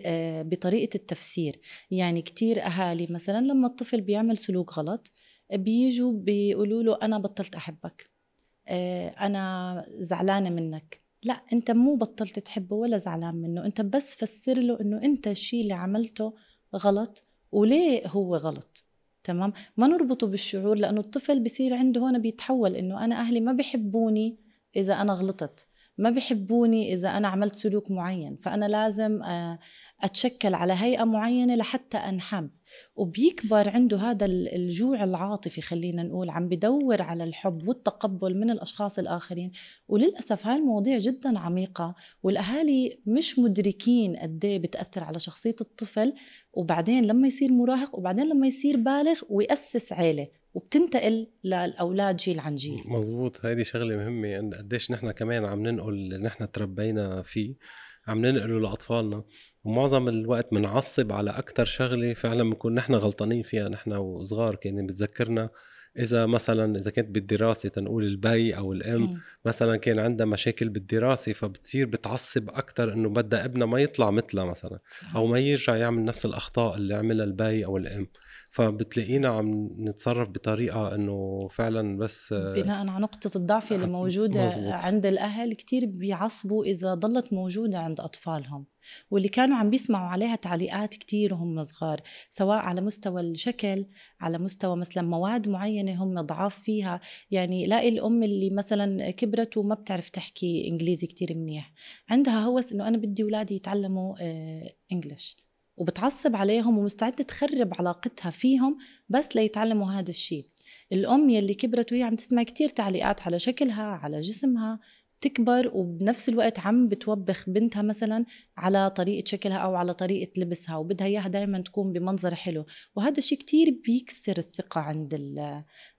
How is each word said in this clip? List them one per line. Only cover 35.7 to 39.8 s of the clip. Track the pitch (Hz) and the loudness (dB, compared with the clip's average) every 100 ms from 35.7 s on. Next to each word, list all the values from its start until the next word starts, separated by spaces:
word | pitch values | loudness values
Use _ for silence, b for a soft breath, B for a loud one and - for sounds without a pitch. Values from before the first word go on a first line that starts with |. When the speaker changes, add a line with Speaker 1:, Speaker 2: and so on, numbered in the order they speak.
| 170 175 170 | -4 -2 -4
Speaker 1:
نقول، | 170 180 175 | -4 -4 -4
عم | 165 175 | -2 -2
بدور | 175 208 285 269 208 | 2 2 4 4 2
على | 160 170 | 0 -4
الحب | 165 156 196 165 175 | -6 -4 -4 -2 -2
والتقبل | 247 - - 214 185 190 190 | -2 -2 -2 -4 -2 -2 0
من | 226 | 0
الأشخاص | 226 - - 202 196 | 0 -4 -6 -4 -4
الآخرين. | 175 170 - 175 180 180 B B | -4 -6 -6 -8 -8 -10 B B